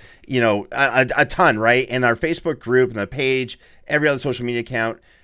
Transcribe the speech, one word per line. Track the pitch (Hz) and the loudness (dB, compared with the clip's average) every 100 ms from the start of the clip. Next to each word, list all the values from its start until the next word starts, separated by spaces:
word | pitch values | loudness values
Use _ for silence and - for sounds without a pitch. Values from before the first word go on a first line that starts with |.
| - - - | -20 -20 -6
You | 127 | 0
know, | 117 104 - | 0 0 -4
a, | 123 135 123 127 - | -2 0 2 2 0
a, | |
a | - | 0
ton, | - 160 107 | 2 2 4
right? | 113 123 120 | 2 2 0
And | 127 | 0
our | 120 113 | 0 2
Facebook | 160 165 165 - | -2 -4 -4 -6
group | 117 127 127 | 0 2 2
and | 110 | 0
the | 98 | -6
page, | 139 131 131 120 - _ - - | -4 -2 -2 -4 -10 _ -20 -4
every | 147 151 | 0 0
other | 135 | 0
social | 143 120 123 | -2 -4 -4
media | 120 | -4
account, | 117 123 113 - _ _ | -4 -4 -4 -6 _ _